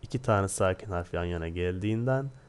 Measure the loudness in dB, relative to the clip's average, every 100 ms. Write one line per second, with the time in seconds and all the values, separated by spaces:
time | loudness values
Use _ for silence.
0 | -4 -4 2 4 4 2 2 2 -2 -4
1 | -2 -2 -2 -2 -2 -2 -2 0 0 0
2 | 0 0 -2 -10